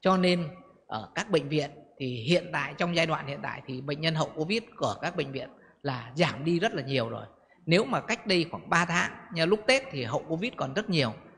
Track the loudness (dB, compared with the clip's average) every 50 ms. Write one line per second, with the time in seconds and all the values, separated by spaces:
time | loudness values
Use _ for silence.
0 | 6 4 4 6 6 4 4 2 0 -6 -8 -14 -20 -20 -20 _ _ _ -8 -8
1 | -8 -6 -6 -6 -4 2 2 0 2 2 0 0 0 -2 -6 -14 -20 -20 _ -8
2 | -6 -6 -6 -4 0 2 2 2 2 0 -4 -4 -4 -4 -2 -2 -2 0 2 2
3 | 2 2 0 -2 -2 -6 -8 -8 -8 -8 -10 -10 -10 -10 -8 -8 -4 -6 -6 0
4 | 2 2 4 4 0 0 0 -6 -2 -2 -2 -4 -4 -6 -6 -2 -2 -2 -2 -2
5 | -4 -4 -2 -2 -4 -4 -4 -8 -10 -10 -14 -20 -20 -20 _ _ _ -4 -4 -4
6 | -6 -8 0 2 2 2 2 -2 0 2 2 2 2 0 0 -2 -4 0 0 0
7 | 0 0 -4 -8 -10 -12 -18 _ _ _ _ _ _ 4 4 4 4 2 -2 -4
8 | -2 -2 -4 -4 0 2 2 2 2 0 -4 -12 -4 2 2 4 4 4 2 0
9 | 0 0 -4 -10 -14 -8 0 0 4 4 4 2 4 4 4 4 4 -2 -6 -4
10 | -4 -2 -2 -2 -2 -2 -4 -2 -2 -4 -2 -4 -4 -2 -2 -4 -2 2 2 2
11 | 2 2 0 -6 -14 -20 -20